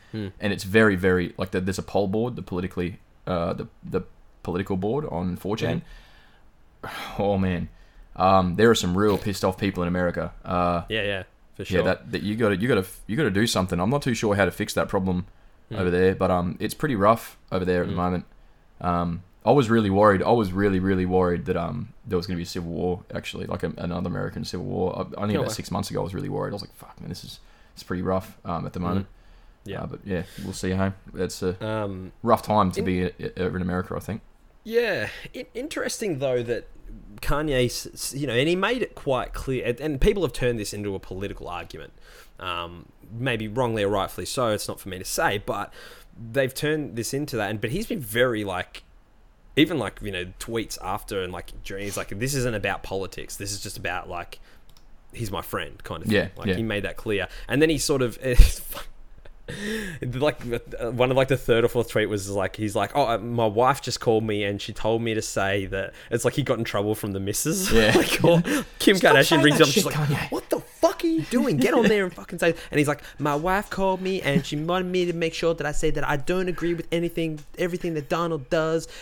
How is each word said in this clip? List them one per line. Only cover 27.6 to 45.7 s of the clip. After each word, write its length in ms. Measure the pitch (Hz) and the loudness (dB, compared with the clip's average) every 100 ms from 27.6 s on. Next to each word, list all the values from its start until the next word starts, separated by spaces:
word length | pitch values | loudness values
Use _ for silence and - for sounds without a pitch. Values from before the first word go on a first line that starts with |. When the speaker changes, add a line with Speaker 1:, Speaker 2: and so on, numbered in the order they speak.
| - | -20
Speaker 2:
it's 100 | - | -20
pretty 180 | - 90 | -8 -4
rough, 340 | 92 95 - - | 0 -2 -2 -16
um, 220 | 98 85 - | -8 -6 -6
at 80 | |
the 60 | 90 | -4
Speaker 1:
Mm. 40 | |
Speaker 2:
moment." 240 | 87 95 95 - - - - - | -2 0 -2 -14 -20 -20 -20 -20
Speaker 1:
Yeah. 200 | 104 95 | -12 -10
Speaker 2:
Uh, 20 | 80 | -10
but 140 | 85 | -12
yeah, 200 | 101 90 87 - | -6 -6 -6 -10
we'll 100 | 92 | -10
see, 180 | 95 92 | -6 -2
hey? 200 | 95 98 95 - | 0 -2 -4 -12
It's 280 | - 90 - | -6 -6 -2
a 120 | 92 92 110 | -4 -4 -6
Speaker 1:
Um, 460 | 110 104 92 92 - | -4 -6 -8 -14 -6
Speaker 2:
rough 180 | 117 110 | 2 2
time 300 | - 107 92 | 4 4 4
to 80 | - | 2
Speaker 1:
in- 60 | 92 | 0
Speaker 2:
be 200 | 90 90 | 0 0
i-, 60 | - | -4
i-, 120 | - - | -10 -4
over 160 | 92 92 | -2 -2
in 60 | |
America, 340 | 90 90 90 82 | -2 -2 -4 -8
I 40 | |
think. 220 | - - - - - _ | -8 -10 -10 -20 -20 _
Speaker 1:
Yeah. 460 | 214 233 233 147 104 - - 254 | -2 0 0 -2 -4 -8 -12 -12
I-, 100 | - | -12
interesting, 640 | 226 294 311 247 - 214 139 | -10 -8 -4 -4 -4 -4 -2
though, 240 | 139 123 | 0 0
that 240 | 117 107 - - - - - - | 0 -4 -4 -18 -16 -16 -16 -8
Kanye, 440 | - 143 156 127 123 | 0 0 2 2 2
s-, 200 | - - | 0 -10
s-, 200 | - - | -10 -8
you 140 | 131 143 | -4 0
know, 60 | |
and 140 | 117 156 | 2 4
he 60 | 180 | 2
made 260 | 196 247 | 2 0
it 120 | 190 - | -2 -4
quite 380 | 143 127 92 | -2 -2 -2
clear, 320 | - - 127 113 | -6 -4 -2 -2
and, 140 | 120 | -2
and 220 | 156 135 | -2 2
people 200 | 214 202 | 2 4
have 100 | 147 | 0
turned 260 | - 123 117 | 0 0 0
this 140 | 101 | -4
into 200 | 104 104 95 | -4 -4 -6
a 40 | |
political 480 | - 92 98 - 76 | -8 -8 -8 -8 -10
argument. 460 | 87 85 78 71 - - - - - | -10 -12 -14 -16 -20 -20 -20 -20 -10
Um, 480 | 92 87 85 87 - - - | -6 -4 -6 -10 -18 -20 -16
maybe 360 | 117 131 113 107 | -6 -2 -2 -2
wrongly 360 | 113 120 113 | 0 0 2
or 60 | 98 | 2
rightfully 360 | 101 85 - 92 | 2 -2 -4 -6
so, 240 | - 117 | -2 0
it's 180 | 107 - | 0 -4
not 120 | 95 | -8
for 100 | 98 | -10
me 80 | 92 | -10
to 80 | 92 | -8
say, 320 | - 165 104 - | -2 0 -2 -4
but 260 | 104 - | -6 -6